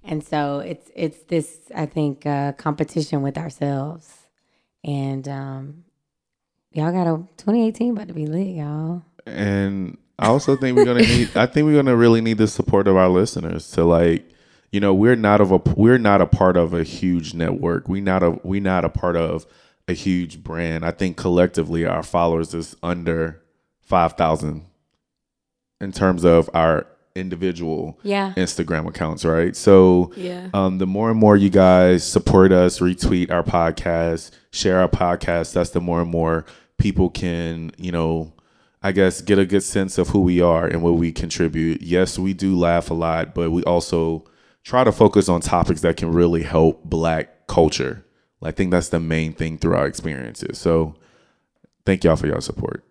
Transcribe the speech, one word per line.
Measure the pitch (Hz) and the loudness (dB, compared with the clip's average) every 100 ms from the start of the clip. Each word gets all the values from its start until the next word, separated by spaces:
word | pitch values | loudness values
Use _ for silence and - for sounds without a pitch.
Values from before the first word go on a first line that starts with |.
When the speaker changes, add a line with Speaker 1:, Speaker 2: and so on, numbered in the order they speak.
Speaker 1:
And | 202 156 | -8 -10
so | - 151 143 143 | -4 -4 -4 -6
it's, | - 160 _ - | -8 -14 _ -8
it's | 160 - _ | -8 -8 _
this, | 170 151 - _ | -4 -4 -16 _
I | - 151 | -8 -6
think, | 160 147 139 147 | -4 -4 -4 -6
uh, | 143 143 | -4 -4
competition | 139 151 147 151 175 147 147 | -4 -6 -4 -4 -4 -4 -4
with | 139 139 | -4 -6
ourselves. | 160 - 143 139 143 165 _ _ _ _ _ _ _ _ | -12 -8 -6 -4 -8 -12 _ _ _ _ _ _ _ _
And, | 156 139 135 135 139 | -8 -6 -6 -8 -10
um, | 139 135 135 139 156 _ _ _ _ _ _ _ _ _ | -12 -12 -14 -16 -20 _ _ _ _ _ _ _ _ _
y'all | 156 156 | -6 -4
got | 180 170 | -2 -2
a, | 160 175 - | -2 -6 -10
twenty | - 233 226 | -2 0 0
eighteen | 226 240 | -2 -4
about | 214 196 | -4 -8
to | |
be | 165 151 | -8 -6
lit, | 160 190 175 | -4 -6 -6
y'all. | 147 151 160 175 _ _ - | -8 -6 -6 -8 _ _ -16
Speaker 2:
And | 76 101 101 98 98 92 - _ - | -6 -2 -2 -2 -4 -8 -12 _ -4
I | 104 | 0
also | 131 - 135 | 2 2 0
think | 135 123 | 2 2
we're | 120 | 4
gonna | 123 | 4
need, | 113 120 113 - | 4 2 0 0
I | 123 | 0
think | 156 151 | 2 4
we're | 147 | 4
gonna | 135 117 | 4 6
really | 117 113 | 6 6
need | 113 107 | 2 0
the | 107 | 0
support | - - 101 101 | 0 0 2 4
of | 95 | 4
our | 92 | 4
listeners | 90 107 82 82 85 - | 4 0 -4 -8 -10 -6
to, | - | 0
like, | 85 82 85 82 - _ _ _ _ | 2 4 4 0 -4 _ _ _ _
you | 101 | -2
know, | 101 | 0
we're | 95 113 120 | 4 4 4
not | 107 104 | 4 4
of | 98 | 4
a, | 92 - - | 2 2 4
we're | 110 127 | 4 4
not | 107 101 | 4 2
a | 85 | 4
part | - 92 90 | 2 4 2
of | 82 85 | 0 -2
a | |
huge | 80 - 92 87 78 | -6 -4 -2 -2 -4
network. | 82 82 - 85 85 - | -6 -4 -4 -4 -4 -4
We | 95 | -4
not | 98 92 | -2 2
a, | 87 82 | 0 0
we | 92 98 | -6 -4
not | 98 92 85 | -2 0 -2
a | |
part | - 90 85 | -4 -2 -2
of | 82 82 - _ _ _ - | -2 -6 -10 _ _ _ -10
a | |
huge | 85 98 90 87 82 | -6 -2 -2 -4 -12
brand. | 85 82 85 80 82 | -12 -8 -6 -6 -6
I | |
think | - 92 82 | -4 -6 -4
collectively | 92 87 87 - 78 82 85 | 0 2 2 0 -4 -4 -2
our | 85 | -4
followers | 80 87 85 82 80 | -4 -2 0 -2 -4
is | 82 80 - | -8 -12 -12
under | 85 87 85 82 82 80 _ _ _ _ | -8 -6 -4 -4 -6 -10 _ _ _ _
five | _ 92 82 | _ 0 0
thousand | - 82 80 76 78 87 _ _ _ _ _ _ _ _ _ _ _ | 0 -2 -2 -4 -10 -16 _ _ _ _ _ _ _ _ _ _ _
in | 98 | -12
terms | - 95 90 87 | 0 0 4 4
of | 85 80 | 4 4
our | 85 80 76 - _ _ 92 | 0 2 0 -4 _ _ -10
individual | 92 87 92 85 82 78 82 - | -8 -4 -4 -4 -6 -6 -8 -10
Speaker 1:
Yeah. | 101 101 95 92 | -4 -2 -2 -2
Speaker 2:
Instagram | 90 - 82 80 82 | -4 -4 -4 -4 -6
accounts, | - 78 78 82 | -6 -6 -4 0
right? | 82 85 - | 0 0 0
So, | - 95 92 90 87 - | 6 8 8 6 2 -6
Speaker 3:
Yeah. | 180 180 185 | -12 -12 -8
Speaker 2:
um, | 98 95 92 | -2 -2 -2
the | 95 | -4
more | 98 113 | -2 -2
and | 113 | 4
more | 107 104 | 6 6
you | 98 | 6
guys | 95 92 92 90 90 | 6 6 8 6 4
support | - - - 95 95 | 2 -2 2 6 6
us, | 92 90 - | 6 4 2
retweet | 92 92 - 92 90 | -4 -2 -2 0 0
our | 87 | -2
podcast, | 82 87 82 80 90 85 85 82 - _ _ | -2 0 -2 -2 -4 -2 -2 -4 -10 _ _
share | - 101 92 | -4 0 2
our | 90 | 2
podcast, | - 87 87 - 85 80 | 0 0 -2 -2 -4 -4
that's | 90 85 | -4 -2
the | 90 | -4
more | 87 85 | -4 -4
and | 85 | -2
more | 82 80 82 - - _ - | -2 -2 -4 -6 -20 _ -4
people | 104 98 90 | -4 0 -2
can, | - 90 85 82 82 82 - | -2 -6 -6 -8 -8 -12 -12
you | 90 | -8
know, | 85 80 82 80 _ _ _ _ _ | -4 -4 -4 -8 _ _ _ _ _
I | 98 | -4
guess, | 95 92 - | 2 2 0
get | - 98 | 0 2
a | 95 | 4
good | 98 | 0
sense | - 104 95 - | 0 -4 -2 -2
of | 87 | 0
who | 104 | 2
we | 90 87 | 2 4
are | 87 82 85 | 4 2 0
and | 82 | -2
what | 85 85 | 0 0
we | 85 | 0
contribute. | 78 85 - 82 80 80 80 | -4 -8 -2 -2 0 -2 -4
Yes, | 85 87 92 - | -2 0 0 -2
we | 95 | -6
do | 92 95 92 | -2 -2 0
laugh | 85 87 - | 2 0 -2
a | |
lot, | 82 82 82 82 | -4 -2 -4 -6
but | - 85 | -4 -2
we | 85 | -2
also | 82 87 - 85 80 80 _ _ _ _ | 0 -2 0 -2 -2 -4 _ _ _ _
try | - 127 | -4 2
to | 127 | 2
focus | - 104 101 92 | 4 4 6 2
on | 85 | 0
topics | - 87 82 80 | 0 0 0 0
that | 85 82 | -2 -2
can | 85 | -2
really | 82 87 82 | 2 2 0
help | 78 80 80 78 | 0 2 2 2
Black | 80 82 82 80 - _ - | -6 -4 -2 -4 -6 _ -4
culture. | - 80 - 65 - _ _ _ _ | 2 2 0 -6 -8 _ _ _ _
I | 82 | -10
think | 78 95 | -4 0
that's | 90 85 | 0 -2
the | 85 | -4
main | 82 80 80 | -2 -4 -4
thing | 80 80 80 | -6 -8 -4
through | 85 85 | -2 0
our | 71 | -2
experiences. | - 80 67 60 - - - | -6 -10 -10 -12 -14 -12 -6
So | 87 82 80 76 _ _ _ _ _ _ _ _ - | 0 0 0 -8 _ _ _ _ _ _ _ _ -4
thank | 92 | 0
y'all | 85 78 | 2 2
for | 76 | -2
y'all | - | -4
support. | - - - - _ | -8 -10 -10 -10 _